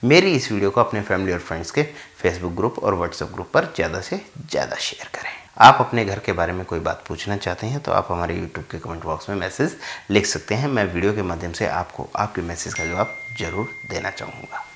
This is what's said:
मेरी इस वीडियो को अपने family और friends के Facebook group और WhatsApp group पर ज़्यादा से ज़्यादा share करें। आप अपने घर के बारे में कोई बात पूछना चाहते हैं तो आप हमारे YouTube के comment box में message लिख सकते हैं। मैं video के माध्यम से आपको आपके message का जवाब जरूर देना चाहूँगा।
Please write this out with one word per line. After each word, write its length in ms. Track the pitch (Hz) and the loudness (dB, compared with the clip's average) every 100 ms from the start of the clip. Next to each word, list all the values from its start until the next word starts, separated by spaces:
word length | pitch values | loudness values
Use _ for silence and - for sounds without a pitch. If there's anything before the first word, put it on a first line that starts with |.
मेरी 280 | 120 160 190 | 8 8 8
इस 200 | 156 - | 2 2
वीडियो 180 | 104 98 | 0 2
को 100 | 110 | 4
अपने 200 | 117 107 | 2 2
family 320 | 101 95 95 | 0 0 0
और 60 | 87 | -2
friends 320 | - 82 85 | -4 -6 -2
के 120 | - 151 - - - | 0 -2 -4 -20 -2
Facebook 380 | 92 87 90 87 | 0 0 -4 0
group 220 | 107 - | -2 0
और 160 | - 95 | 0 2
WhatsApp 380 | 85 - 80 | 0 -4 -8
group 160 | 92 90 | -8 0
पर 120 | 147 175 - | 0 0 -2
ज़्यादा 240 | 80 87 | -2 -2
से 180 | 95 196 - - | -6 -8 -8 -16
ज़्यादा 340 | 78 73 67 - | -6 -4 -2 -4
share 300 | - - - - | -6 -8 -12 -10
करें। 160 | - - - - | -10 -12 -18 10
आप 180 | 117 135 | 12 12
अपने 240 | 123 120 104 | 6 2 0
घर 140 | 98 | -2
के 120 | - | -2
बारे 200 | 90 85 | 0 0
में 100 | 90 90 | 0 -2
कोई 140 | 82 | -2
बात 240 | 82 80 - | -2 -4 -6
पूछना 300 | 82 - 101 | -8 -4 -2
चाहते 300 | 98 87 107 | -2 -4 -4
हैं 120 | 143 | -4
तो 120 | 143 | 0
आप 160 | 92 92 | 0 0
हमारे 240 | 87 87 87 | -2 -2 -2
YouTube 340 | 85 82 78 | -6 -10 -10
के 80 | 87 | -10
comment 240 | - 82 | -10 -10
box 260 | 82 80 - | -6 -8 -4
में 60 | 101 | -4
message 400 | 92 - 151 - - - - | -4 -2 -2 -2 -12 -14 2
लिख 160 | 101 98 | 2 4
सकते 300 | - - 107 | -2 -2 -2
हैं। 120 | 143 | 0
मैं 180 | 131 98 | 0 0
video 200 | 87 95 | 2 0
के 80 | 104 | 0
माध्यम 280 | 92 85 87 | -2 -4 -6
से 160 | 82 104 | -2 -2
आपको 420 | 82 90 - - - | -2 -4 -8 -8 -4
आपके 260 | 104 - | -2 -2
message 300 | 85 85 - | -6 -6 -8
का 120 | - 80 | -6 -6
जवाब 300 | 90 104 - 1047 - | -2 -2 -2 -12 -8
जरूर 280 | 85 85 113 - - | -6 -4 -6 -8 -8
देना 200 | - 98 | -6 -6
चाहूँगा। 520 | - - - - - - | -8 -12 -12 -12 -12 -14